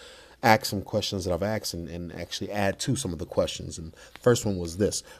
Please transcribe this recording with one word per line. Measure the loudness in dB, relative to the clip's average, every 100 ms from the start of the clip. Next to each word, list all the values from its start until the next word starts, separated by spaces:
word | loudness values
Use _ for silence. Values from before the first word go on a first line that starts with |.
| -20 -20 -20 2
ask | 6 6
some | 4 -4
questions | -2 -2 -2 -2
that | 0
I've | 0
asked | 0 -2 -4
and, | -6 -8
and | -8 -8
actually | -10 -8 -6 -4
add | 0 0 0
to | 0
some | 0 -2
of | -6
the | -2
questions. | 0 0 -2 -8 -10
And | -12
the | -14 -20 0
first | 4 4 4
one | -2
was | -4 2
this: | 2 2 -8